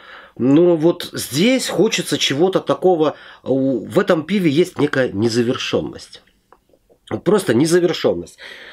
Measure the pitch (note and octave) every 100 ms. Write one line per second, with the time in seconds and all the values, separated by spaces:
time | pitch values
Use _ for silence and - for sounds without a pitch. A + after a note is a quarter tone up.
0 | - - - - B2 C#3+ F3 E3 D#3+ E3+
1 | - C3 - C3 A3 B3+ - - G#3 -
2 | E3 C#3+ - C#3 F#3 F3 - C#3 F3+ E3+
3 | D3+ - - - - C3+ C3+ B2+ G#2 A2
4 | G3 E3+ D3 G3+ E3+ C#3 F3 - C#3+ -
5 | B2+ F#2+ A#2 A2+ A#2 B2+ - G2+ D2+ -
6 | - - _ _ _ _ _ _ _ _
7 | _ G#2+ - G3+ - A2+ D#3 F3+ E3+ D#3
8 | B2+ F2 F2 - - - -